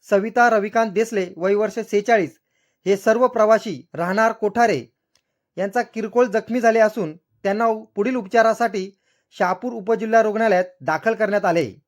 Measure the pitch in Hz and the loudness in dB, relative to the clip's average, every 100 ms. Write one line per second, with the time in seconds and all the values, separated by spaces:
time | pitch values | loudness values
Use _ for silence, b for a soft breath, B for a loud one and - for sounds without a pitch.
0 | - 202 220 233 240 220 208 226 220 185 | 0 -2 0 2 2 2 0 -2 -2 -2
1 | 226 214 180 185 185 202 214 214 214 202 | -2 -2 -6 -4 -2 0 -2 -4 -4 -2
2 | 196 175 160 _ _ _ _ _ 180 196 | 2 0 0 _ _ _ _ _ -2 0
3 | 220 220 254 240 214 220 226 143 - 147 | 2 2 2 2 2 2 0 -12 -12 -6
4 | 175 190 220 220 208 220 233 151 110 _ | -4 0 0 0 -4 2 2 0 -6 _
5 | _ _ _ _ _ - 196 240 240 226 | _ _ _ _ _ -8 -4 -4 -6 -8
6 | 214 233 247 208 - 240 226 220 214 220 | -4 0 2 0 -2 0 2 4 2 2
7 | 170 160 _ _ 196 208 226 220 220 - | -8 -8 _ _ -4 0 0 -2 -6 -4
8 | 214 254 190 233 226 220 233 190 190 _ | -2 -2 0 2 2 2 -2 -4 -10 _
9 | _ _ _ - 185 180 247 233 196 226 | _ _ _ -4 -2 -2 -6 -10 -2 -2
10 | 220 226 220 214 226 180 180 _ 143 156 | 2 2 2 0 2 2 0 _ -6 -2
11 | 220 226 214 202 190 170 127 92 | -2 -2 -2 0 0 0 -2 -8